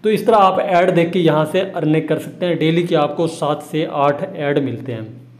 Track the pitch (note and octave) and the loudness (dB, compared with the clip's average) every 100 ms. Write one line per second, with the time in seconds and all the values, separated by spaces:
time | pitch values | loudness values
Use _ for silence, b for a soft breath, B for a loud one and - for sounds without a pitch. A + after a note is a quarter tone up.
0 | G#3+ G#3+ G#3 A3 F#3+ F#3+ - F3 F#3 E3+ | 0 0 4 4 4 2 2 2 4 2
1 | E3 F#3 D#3+ D3+ D3+ F#3 G3 F3+ D3+ D#3 | 2 2 2 2 0 -2 -2 -2 0 0
2 | D#3 D#3 - - F3+ E3 D#3 E3 F3 E3 | 0 -4 -4 -6 -2 0 0 0 0 0
3 | D3 D3 D#3+ - C#3+ D3 - D#3 E3 D3+ | 0 -2 -4 -2 -4 -4 -4 -6 -4 0
4 | C#3+ C#3+ F#3 E3 C#3+ C#3+ C3 A2+ - A2+ | 0 0 -6 -6 -2 -2 -2 -6 -10 -10
5 | G#2+ - - | -12 -16 -20